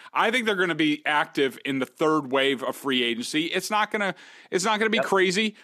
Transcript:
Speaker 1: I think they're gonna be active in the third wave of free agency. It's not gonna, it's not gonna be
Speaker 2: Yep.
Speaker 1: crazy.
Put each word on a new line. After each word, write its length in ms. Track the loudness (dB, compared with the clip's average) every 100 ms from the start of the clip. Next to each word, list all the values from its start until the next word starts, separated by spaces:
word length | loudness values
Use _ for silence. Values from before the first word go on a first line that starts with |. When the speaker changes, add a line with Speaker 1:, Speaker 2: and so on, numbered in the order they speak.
| -6
Speaker 1:
I 160 | 0 2
think 140 | 0
they're 120 | 0 0
gonna 180 | 0
be 280 | 0 0 0 0
active 500 | 0 0 0 0 -2
in 140 | -6 -4
the 80 | -4
third 460 | 0 2 2 0
wave 320 | 0 2 0
of 100 | -4
free 300 | -6 -2 0
agency. 420 | 0 -2 -4 -4 -2
It's 240 | -4 -2
not 200 | -2 -2
gonna, 220 | -2 -4 -6 -18 -20 -6
it's 140 | -2
not 160 | 0 0
gonna 100 | 0
be 60 | 0
Speaker 2:
Yep. 80 |
Speaker 1:
crazy. 500 | 2 2 4 2 -2 -4